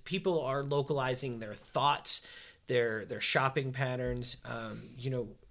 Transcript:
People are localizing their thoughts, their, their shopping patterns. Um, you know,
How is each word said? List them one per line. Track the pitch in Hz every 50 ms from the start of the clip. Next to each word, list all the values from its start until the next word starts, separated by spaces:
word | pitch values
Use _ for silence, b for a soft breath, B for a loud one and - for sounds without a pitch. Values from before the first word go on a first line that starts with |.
| -
People | - 180 190 - 190 175 156
are | 131 131 135 139
localizing | 139 139 143 143 135 - 156 139 127 131 127 127 139 131 120 113
their | 110 107 104
thoughts, | - - - - 135 131 143 143 - - - - - B B B B B B B B B
their, | - 131 123 117 117 110 110 98
their | - - 104
shopping | - - - 147 131 135 - 151 135 131
patterns. | 127 127 135 127 127 123 127 127 123 123 123 - - - -
Um, | 120 117 117 113 110 113 113 113 - - 127
you | 120 135
know, | 131 123 117 - - - - -